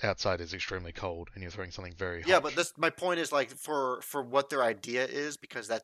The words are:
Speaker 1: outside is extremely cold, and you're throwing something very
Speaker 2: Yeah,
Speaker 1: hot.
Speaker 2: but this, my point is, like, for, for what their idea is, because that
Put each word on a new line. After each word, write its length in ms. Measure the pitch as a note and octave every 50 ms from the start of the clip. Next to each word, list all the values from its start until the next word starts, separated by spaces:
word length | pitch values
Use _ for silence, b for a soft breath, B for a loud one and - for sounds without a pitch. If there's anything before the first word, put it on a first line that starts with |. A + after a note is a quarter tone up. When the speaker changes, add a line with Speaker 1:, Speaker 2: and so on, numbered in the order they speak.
| -
Speaker 1:
outside 360 | G#2 F#2 - - G#2 F#2 F2
is 140 | E2+ D#2+ F#2+
extremely 380 | F2+ - - G2 F#2 F2 E2+
cold, 380 | E2 - G#2+ F#2 E2+ E2+ E2+ - -
and 80 | G2
you're 80 | F#2 F2
throwing 220 | F2 G2 F#2 F2
something 240 | - - F#2 F2+ E2+ E2
very 240 | G2 F2+ F2 E2+ E2 E3
Speaker 2:
Yeah, 80 | F#3
Speaker 1:
hot. 80 | E3+ C#3+
Speaker 2:
but 120 | D3+ C#3
this, 180 | E3 E3+ - - D3
my 140 | D#3+ D#3+
point 280 | - - F3 F3+ F3 E3
is, 120 | D#3+ -
like, 180 | D3 C#3+ C3 A#2+
for, 500 | C3 - - - D3+ C#3+ C3+ B2+ B2+ - -
for 180 | - - C#3+
what 300 | C3 A#2+ B2 C#3 C#3 -
their 100 | D3+ C3+
idea 420 | B2 A#2 A2 G2+ - A#2+ A#2+ B2+ C3 -
is, 280 | - C#3 D3 D3+ C#3+
because 320 | - - - - B2 G#2+ G#2+
that 120 | A2+ A2